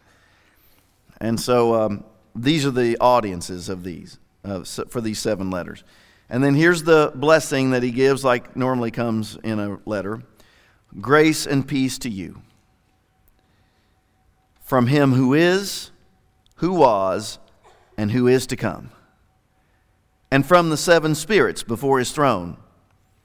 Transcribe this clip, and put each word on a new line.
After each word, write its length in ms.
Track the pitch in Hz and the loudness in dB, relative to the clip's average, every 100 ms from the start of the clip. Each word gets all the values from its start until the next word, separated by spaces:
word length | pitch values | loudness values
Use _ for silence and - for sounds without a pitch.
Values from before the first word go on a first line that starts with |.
| _ _ _ _ _ _ _ _ _ _ _ - | _ _ _ _ _ _ _ _ _ _ _ -10
And 180 | 110 113 | -6 -4
so, 380 | - 123 117 113 | 0 2 4 2
um, 300 | 107 101 - _ _ | 0 -4 -12 _ _
these 320 | 113 123 160 139 | -6 -2 0 0
are 60 | |
the 260 | 127 120 117 | 0 0 2
audiences 680 | 123 123 107 90 85 90 85 | 4 4 0 -6 -10 -12 -10
of 160 | 92 | -10
these, 340 | 90 82 87 - _ _ 98 | -10 -14 -16 -20 _ _ -10
uh, 140 | 95 | -10
s-, 180 | - - - | -10 -10 -8
for 140 | 123 | -6
these 180 | 110 104 | -6 -4
seven 320 | 113 98 95 | -4 -4 -4
letters. 320 | 90 82 82 _ _ _ _ - | -6 -8 -14 _ _ _ _ -8
And 120 | 123 | -2
then 140 | 139 139 | 2 4
here's 280 | 170 170 | 4 2
the 280 | 160 160 151 | 4 4 4
blessing 580 | 131 147 160 - 139 131 | 0 2 2 2 -2 0
that 120 | 127 | 0
he 80 | 123 | -2
gives, 320 | 120 135 131 | 0 2 2
like 320 | 135 120 - 123 | 0 0 -4 -6
normally 340 | 127 127 117 | -4 -2 -4
comes 480 | 127 120 110 104 - | -4 -4 -4 -6 -10
in 160 | 113 107 | -8 -6
a 200 | 101 98 | -6 -10
letter. 400 | - 104 95 113 123 _ _ _ _ _ _ - | -8 -6 -6 -10 -14 _ _ _ _ _ _ -12
"Grace 440 | 113 147 156 151 - | 2 4 4 2 -2
and 220 | 139 135 | -2 -2
peace 300 | 143 131 - | -2 -2 -4
to 100 | 127 | -8
you 320 | 98 82 - - _ _ _ _ _ _ _ _ _ _ _ _ _ _ _ _ _ _ _ _ _ | -8 -12 -16 -20 _ _ _ _ _ _ _ _ _ _ _ _ _ _ _ _ _ _ _ _ _
from 260 | - 131 120 | -2 2 2
him 240 | 147 139 | 4 4
who 220 | 127 127 | 4 2
is, 580 | 147 175 185 196 - - _ _ _ _ _ _ - | 4 4 2 -2 -10 -14 _ _ _ _ _ _ -6
who 160 | 165 | -4
was, 640 | 180 131 101 95 92 107 - - _ _ _ _ - | 4 4 4 0 -2 -6 -14 -20 _ _ _ _ -6
and 140 | 107 | -2
who 180 | 123 123 | 2 4
is 180 | 127 - | 2 0
to 80 | 123 | -6
come, 360 | 110 78 - - _ _ _ _ _ _ _ _ _ _ _ _ - | -6 -8 -16 -20 _ _ _ _ _ _ _ _ _ _ _ _ -2
and 140 | 139 139 | -2 4
from 240 | 180 165 | 4 4
the 80 | 147 | -2
seven 380 | 180 165 156 151 | 4 2 4 -4
spirits 480 | - 208 110 80 | 0 2 2 -2
before 360 | - 113 139 131 | -6 -4 0 0
his 140 | 123 | 0
throne, 420 | - 139 101 87 - - _ _ _ _ _ | 0 0 0 -6 -14 -20 _ _ _ _ _